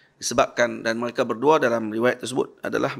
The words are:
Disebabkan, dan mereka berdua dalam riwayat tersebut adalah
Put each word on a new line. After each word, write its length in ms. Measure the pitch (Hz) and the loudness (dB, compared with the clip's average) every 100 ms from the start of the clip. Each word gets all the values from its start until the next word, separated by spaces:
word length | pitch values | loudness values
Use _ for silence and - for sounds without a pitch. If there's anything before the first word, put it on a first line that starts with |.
| _ _ | _ _
Disebabkan, 640 | - 120 131 - 120 113 113 | -4 0 0 2 0 0 -4
dan 160 | 113 | -4
mereka 240 | 120 117 120 | -4 -2 -2
berdua 320 | 113 135 156 | 0 4 4
dalam 320 | 135 117 110 | 4 0 -2
riwayat 320 | 110 120 - | 0 0 0
tersebut 400 | 117 127 - - | -4 -4 -4 -6
adalah 320 | - 113 131 139 | -6 -2 -2 -4